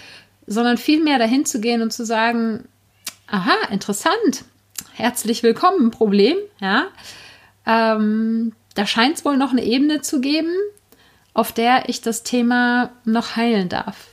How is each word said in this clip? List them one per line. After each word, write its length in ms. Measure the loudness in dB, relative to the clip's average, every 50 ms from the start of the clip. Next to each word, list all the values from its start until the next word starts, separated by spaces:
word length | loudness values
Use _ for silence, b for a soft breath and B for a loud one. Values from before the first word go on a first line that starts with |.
| B B B B B B B _ _
sondern 320 | -6 -2 0 0 0 0 0
vielmehr 400 | 0 0 2 2 2 2 2 2
dahin 260 | 2 2 2 0 0
zu 160 | -2 -4 -2
gehen 220 | -2 0 0 0 -2
und 100 | -4 -4
zu 120 | -6 -6
sagen, 600 | -4 -2 0 0 0 0 0 -2 -2 -4 -6 -10 -16 _ _ _ _ _ _ _ -16 -16 _ _
„Aha, 300 | -6 -4 -2 0 0 0 0 -2 -4
interessant, 760 | -6 -6 -4 -4 -6 -2 -2 -2 0 2 0 0 -2 -2 -8 -18 _ _ _ _ _ -18 -18 -16 -10
herzlich 500 | -4 -4 -4 -4 -2 -4 -4 -4 2 2
willkommen, 480 | 2 2 4 2 2 4 4 2 2
Problem“, 460 | 2 2 0 2 4 4 4 4 4 0 -4 -8 -12 _
ja. 280 | -4 0 0 0 0 -2 B B B B B B B B B B B B B B _
Ähm, 840 | 0 0 2 2 2 2 2 0 0 0 0 0 -2 -2 -2 -2 -4 -6 _ _ _ _
da 120 | -4 -2
scheint's 380 | 0 2 2 2 2 0 0 -2
wohl 120 | 0 0
noch 160 | 2 0 2 0
eine 120 | 0 2
Ebene 360 | 2 2 2 2 2 2 0
zu 200 | -2 -2 -2 -2
geben, 340 | 0 0 0 0 0 -2 -2 -2 -4 -4 -8 -14 _ _ b b b b b b b b _
auf 180 | -2 -2 -2 -2
der 360 | -2 0 2 2 2 0 -2
ich 140 | -6 -6 -4
das 200 | -6 -6 -6 -6
Thema 680 | -2 0 0 2 2 2 2 2 2 2 0 0 -2 -6 _ _
noch 320 | -2 0 0 -2 -2 -4
heilen 320 | -2 0 2 2 0 0 -2
darf. 400 | -4 -4 -6 -6 -10 -14 -20 -20